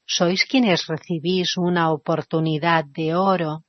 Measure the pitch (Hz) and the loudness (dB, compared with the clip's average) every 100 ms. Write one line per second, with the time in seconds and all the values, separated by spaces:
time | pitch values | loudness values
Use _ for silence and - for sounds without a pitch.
0 | - - 175 185 - 262 233 165 - 156 | -6 0 0 0 0 2 4 2 0 -6
1 | - 170 151 185 175 - 175 180 165 156 | -6 -4 -2 -2 -2 -2 0 2 2 0
2 | - 160 - 165 160 156 170 165 147 143 | -2 -4 -2 -2 0 0 2 2 0 -4
3 | 160 170 196 185 160 156 | -2 0 2 0 -2 -6